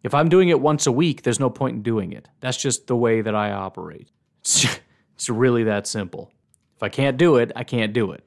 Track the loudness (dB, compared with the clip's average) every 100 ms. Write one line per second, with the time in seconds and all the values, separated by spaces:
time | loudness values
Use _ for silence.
0 | 0 2 4 6 6 4 2 2 0 2
1 | 0 0 -2 0 -2 -2 -6 -4 -4 -4
2 | -4 -12 _ _ -8 -4 -4 -4 -2 0
3 | 2 2 0 -2 -2 -4 -8 -10 -16 -16
4 | -20 _ _ _ -2 0 0 -2 _ _
5 | _ _ -6 0 2 2 2 -2 -4 -8
6 | -8 -12 -18 _ _ _ _ _ -6 0
7 | -2 4 4 6 2 -4 -6 -2 -2 -2
8 | -2 -6